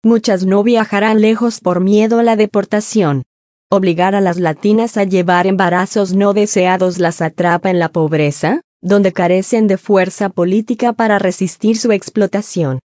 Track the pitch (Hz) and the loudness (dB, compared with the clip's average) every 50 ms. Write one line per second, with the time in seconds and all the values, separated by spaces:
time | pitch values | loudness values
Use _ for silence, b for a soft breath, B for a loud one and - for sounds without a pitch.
0 | - 220 233 226 226 240 202 185 190 185 190 202 202 240 240 226 214 - - 202 | 2 2 0 2 0 -2 -2 0 0 0 0 2 2 2 2 0 0 -2 -2 -2
1 | 208 220 220 220 214 220 226 214 240 233 220 - _ 180 180 175 185 190 208 208 | 0 2 2 2 2 2 2 0 -2 -4 -4 -4 _ -2 -2 0 0 2 2 2
2 | 220 220 233 233 233 233 226 208 214 208 - 208 196 - - 208 208 - - 220 | 2 2 2 2 2 2 2 0 0 0 0 -4 -2 -2 -4 -4 -4 -2 0 0
3 | 190 151 143 135 127 _ _ _ _ _ _ _ _ _ - 196 190 185 170 170 | 0 2 0 -2 -4 _ _ _ _ _ _ _ _ _ 0 0 2 0 0 2
4 | 180 190 196 202 196 185 170 180 180 160 156 - - 208 214 220 226 226 - 220 | 0 0 2 2 0 0 0 0 -2 -2 -4 0 0 2 2 2 0 -2 -2 -2
5 | 202 190 190 185 175 175 180 175 180 190 196 185 190 175 170 180 185 - - 220 | -2 0 0 0 2 2 2 2 2 0 0 0 0 0 0 -2 -2 -2 -2 -2
6 | 202 185 185 196 202 202 202 208 208 208 - 202 180 180 185 185 185 185 175 180 | -2 0 0 2 2 2 2 0 0 0 0 0 2 2 2 0 0 -2 0 0
7 | 175 170 165 - 170 156 - - 175 175 175 175 - 190 185 175 170 160 - 170 | -2 -2 -2 -2 -6 -6 -2 -2 0 0 0 0 0 -2 0 0 -2 -2 -2 -2
8 | 160 151 160 156 151 147 147 - - 160 233 330 - _ _ _ - 190 202 208 | -2 0 0 0 0 -2 -2 -2 -2 -2 -2 -2 -6 _ _ _ -2 0 2 2
9 | 202 190 - - 175 175 180 190 190 - - 226 220 202 190 185 - - 208 190 | 2 0 0 0 0 2 2 0 0 0 0 0 2 2 0 -2 0 0 2 2
10 | 185 185 - - 208 196 - - 175 180 190 214 220 - 247 220 247 240 233 - | 2 0 -2 -4 -4 -4 -2 -2 0 0 0 0 0 -2 -4 -2 -2 -2 0 0
11 | 226 220 208 196 196 185 180 - 190 180 - _ - 214 226 226 - 233 214 196 | 0 0 0 0 0 -2 -2 -2 -4 -6 -4 _ 0 0 0 0 0 0 0 0
12 | - - _ 214 202 190 - 202 208 - - 180 165 135 131 131 _ _ | -2 -4 _ -2 -2 -2 -2 -6 -6 -4 -4 -2 -2 -2 -4 -6 _ _